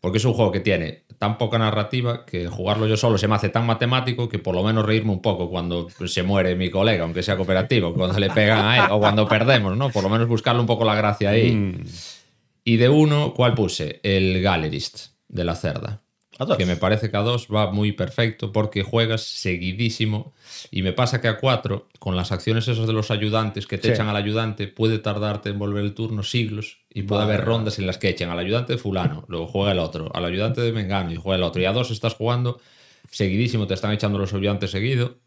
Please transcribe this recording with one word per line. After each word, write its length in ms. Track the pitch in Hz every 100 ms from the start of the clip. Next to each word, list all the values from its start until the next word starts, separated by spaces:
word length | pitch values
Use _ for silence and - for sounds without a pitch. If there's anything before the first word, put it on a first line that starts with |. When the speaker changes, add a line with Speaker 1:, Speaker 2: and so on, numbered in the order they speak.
Speaker 1:
Porque 180 | 92 101
es 60 | 120
un 80 |
juego 180 | 117 107
que 80 | 98
tiene 440 | 90 90 80 - _ -
tan 200 | 104 110
poca 200 | 113 113
narrativa 680 | 110 107 104 127 120 120 -
que 220 | 90 85
jugarlo 380 | 104 95 104 110
yo 120 | 107
solo 180 | 120 104
se 120 | 104
me 60 |
hace 140 | 107 101
tan 160 | 113 117
matemático 640 | 110 120 127 127 123 120
que 100 | 101
por 160 | 92
lo 80 | 92
menos 220 | 101 110
reírme 260 | 104 110 110
un 100 | 92
poco 260 | 113 90 87
cuando 400 | 90 87 87 85 - 87
se 160 | -
muere 340 | 90 101 92 90
mi 140 | 90
colega, 340 | 95 104 101
aunque 180 | 82 85
sea 140 | 87 95
cooperativo, 560 | 92 92 92 123 85
cuando 240 | 87 92 98
le 100 | 98
pegan 340 | 110 104 110 104
a 100 | 123 98
él, 40 |
o 60 | 104
cuando 260 | 104 104 107
perdemos, 480 | 107 117 127 98 101
¿no? 140 | 139
Por 120 | 107
lo 80 | 95
menos 180 | 110 117
buscarle 320 | 113 127 120
un 60 | 117
poco 180 | 113
la 100 | 113
gracia 360 | 104 104 101 101
ahí. 200 | 107 120
Speaker 2:
Mm. 320 | 110 98 87 87 85 - - _ _ _ _
Speaker 1:
Y 120 | - 113
de 120 | 123
uno, 420 | 151 151 147 147
¿cuál 200 | - 123
puse? 460 | 117 95 - 78 -
El 400 | 101 95 95 92
Gallerist 720 | 98 90 78 71 - - - _ _
de 160 | -
la 100 | 85
Cerda. 480 | 82 85 - - 104 _ _ _ -
Speaker 2:
A 60 | 147
dos. 100 | 190
Speaker 1:
Que 80 |
me 120 | 180 170
parece 340 | - 104 110
que 60 | 101
a 20 |
dos 280 | 110 120 -
va 160 | 107 104
muy 220 | 101 104
perfecto 580 | 101 - - 117 - 101
porque 320 | 107 107 104
juegas 400 | 98 117 113 113
seguidísimo. 1120 | - - 95 90 90 95 117 - 107 107 - _ - - -
Y 120 | -
me 100 | 95
pasa 260 | 90 120 123
que 80 | 117
a 80 | 104
cuatro, 500 | 135 120 - 101 - _
con 180 | - 90
las 160 | 90
acciones 340 | 90 - 113 113
esas 180 | 113 113
de 60 |
los 160 | 110 104
ayudantes 560 | 107 107 110 110 101 101
que 100 | 98
te 120 | 113
Speaker 2:
Sí. 40 |
Speaker 1:
echan 140 | 110 104
al 80 | 104
ayudante, 500 | 101 107 113 104 95
puede 320 | - 113 110
tardarte 520 | 107 104 104 104 104
en 80 | 101
volver 260 | 101 101
el 80 | 104
turno 280 | 101 113 110
siglos 560 | 101 123 107 104 107 - _
y 140 | 104
puede 200 | 98 101
Speaker 2:
Vale. 100 | 104
Speaker 1:
haber 120 | 104 -
rondas 320 | 113 107 98
en 80 | 95
las 120 | 90
que 100 | 98
echen 220 | 87 87
al 80 | 87
ayudante 340 | 90 113 123
de 40 | 123
fulano, 460 | 101 95 87 147 -
luego 180 | 85 82
juega 260 | 98 98
el 60 | 90
otro, 320 | 80 80 78
al 100 | -
ayudante 360 | 87 90 110 131
de 100 | 117
Mengano 400 | 113 95 98 90
y 40 | 82
juega 200 | 92 92
el 60 |
otro. 180 | 87 90
Y 60 | 92
a 60 |
dos 180 | 113 120
estás 240 | 110 117
jugando 440 | - 110 123 123 117 _ _ _ _ -
seguidísimo, 560 | - 98 95 120 113 98
te 80 |
están 180 | 92 107
echando 260 | 104 104 101
los 140 | 95
ayudantes 380 | 101 101 101 95
seguido. 480 | 95 113 131 120 -